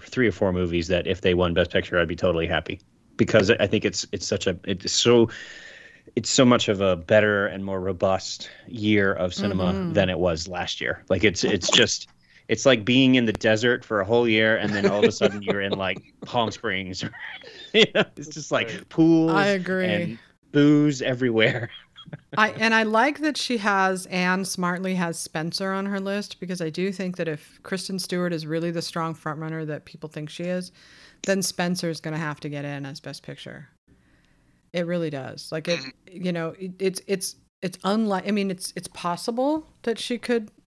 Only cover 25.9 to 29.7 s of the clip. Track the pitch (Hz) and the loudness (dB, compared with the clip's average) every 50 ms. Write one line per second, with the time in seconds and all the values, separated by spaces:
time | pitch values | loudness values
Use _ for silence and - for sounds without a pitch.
25.9 | 202 196 196 196 202 208 202 - - - 190 180 180 180 165 160 151 180 180 202 | -4 -4 -4 -4 -4 -4 -6 -8 -12 -12 -8 -8 -6 -4 -4 -4 -2 -2 -4 -4
26.9 | 185 196 190 180 180 - 165 160 151 151 - - _ _ _ - 196 180 185 - | -2 -4 -6 -6 -4 -4 -4 -6 -6 -8 -10 -20 _ _ _ -8 -6 -6 -6 -6
27.9 | 190 180 - - 180 180 180 175 170 156 156 151 160 165 170 175 170 170 - - | -6 -6 -4 -4 -2 -2 0 -2 -2 -4 -4 -4 -4 -2 -2 -2 -4 -4 -6 -6
28.9 | - 170 160 165 160 - - 156 147 160 160 160 160 160 156 151 | -6 -4 -4 -4 -6 -6 -8 -8 -8 -6 -6 -8 -6 -6 -6 -6